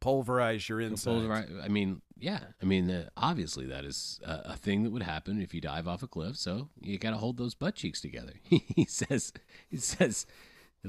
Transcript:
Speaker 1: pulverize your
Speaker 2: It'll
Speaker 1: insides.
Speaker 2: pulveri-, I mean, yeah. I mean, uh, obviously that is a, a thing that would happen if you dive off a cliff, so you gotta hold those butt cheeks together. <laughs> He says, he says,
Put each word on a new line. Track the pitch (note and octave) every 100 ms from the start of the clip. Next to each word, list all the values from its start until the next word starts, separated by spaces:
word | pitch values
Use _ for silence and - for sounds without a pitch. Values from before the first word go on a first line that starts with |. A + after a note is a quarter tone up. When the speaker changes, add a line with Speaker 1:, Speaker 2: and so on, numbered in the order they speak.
Speaker 1:
pulverize | B2 C3+ B2 B2+ A#2 A2 -
your | A2+
Speaker 2:
It'll | A2+
Speaker 1:
insides. | G#2+ - A#2
Speaker 2:
pulveri-, | A2 A2 F#2+ F2+
I | E2
mean, | G#2 F#2+ F#2 - -
yeah. | D3 G3+ - -
I | F#2+
mean, | F#2+ B2+
uh, | F2+ - -
obviously | C3+ E3+ D#2 - C2
that | C2 C#2
is | C#2 - -
a, | - D#2+ -
a | E2
thing | - G2+
that | A2
would | A#2
happen | F2 D#2 - G#2
if | F#2
you | E2+
dive | D#2 D2 E2
off | F2
a | B2+
cliff, | - E2 C#3
so | - G2 C#3+ -
you | - G2
gotta | A2+ G#2+
hold | A2+ B2
those | B2
butt | - D#3 -
cheeks | - -
together. | - A#2 - -
<laughs> | -
He | E3+ - -
says, | C#3 - - C3+ - - - - -
he | D3+
says, | - - D#3+ G#2 - - - - - _